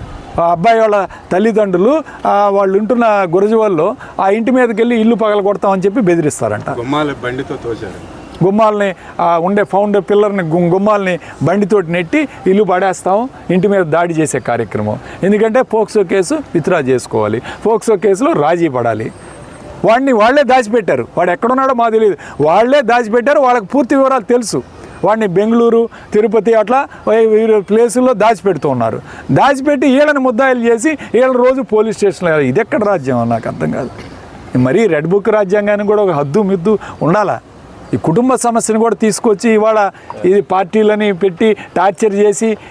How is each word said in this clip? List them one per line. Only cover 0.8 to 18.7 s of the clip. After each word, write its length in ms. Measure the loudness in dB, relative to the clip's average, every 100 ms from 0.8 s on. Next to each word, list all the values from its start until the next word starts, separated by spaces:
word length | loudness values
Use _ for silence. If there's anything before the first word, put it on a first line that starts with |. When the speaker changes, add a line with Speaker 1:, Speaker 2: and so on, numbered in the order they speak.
Speaker 1:
వాళ్ళ 280 | 2 0 -4 -10 -4
తల్లిదండ్రులు, 680 | -2 0 0 0 2 2 0 -4 -6 -2
ఆ, 220 | 0 2
వాళ్ళు 300 | 0 0 0
ఉంటున్న 260 | 0 0 2
గురజవల్లో 880 | 2 0 0 2 2 2 0 -2 -4 -8 -4
ఆ 80 | 0
ఇంటి 220 | 0 0
మీదకి 320 | 2 2 0
వెళ్ళి 180 | 0 2
ఇల్లు 140 | 2
పగలగొడతామని 680 | 2 0 0 0 0 -2 0
చెప్పి 180 | 0 0
బెదిరిస్తారంట. 680 | 0 2 0 -2 -4 -4 -6
Speaker 2:
గుమ్మాలు 440 | -8 -4 -4 -4 -6
బండితో 320 | -8 -8 -8 -10
తోశారు. 520 | -10 -10 -10 -14 -18 -20 -14 -2
Speaker 1:
గుమ్మాలని, 500 | 0 2 2 2 -2 -6 -10 -4
ఆ, 180 | 0 0
ఉండే 260 | 0 0
ఫౌండర్ 400 | 0 0 0 0 2
పిల్లర్ని 320 | 2 2 0
గు-, 300 | -2 0 2
గుమ్మాలని 460 | 2 2 0 0 -4 -8 -4
బండితోటి 500 | 0 0 2 0 0
నెట్టి 360 | -4 -2 -2 -2 -4 0
ఇల్లు 180 | 2
పడేస్తాం, 640 | 2 2 0 -2 -2 -2 -2 -8 -4
ఇంటి 180 | 0 2
మీద 140 | 2
దాడి 320 | 0 0 0
చేసే 240 | 0 -2 -2
కార్యక్రమం. 600 | -2 -4 -4 -4 -4 -6 -10 -4
ఎందుకంటే 400 | 0 2 2 0
పోక్సో 400 | 0 -2 0 0
కేసు 320 | 0 0 0
విత్‌డ్రా 440 | -4 -4 -4 0 0
చేసుకోవాలి, 640 | 0 -2 -2 -2 -2 -4 -6 -6 -2
పోక్సో 300 | 0 0 0
కేసులో 360 | 0 0 0
రాజీ 360 | 0 0 0
పడాలి. 440 | 0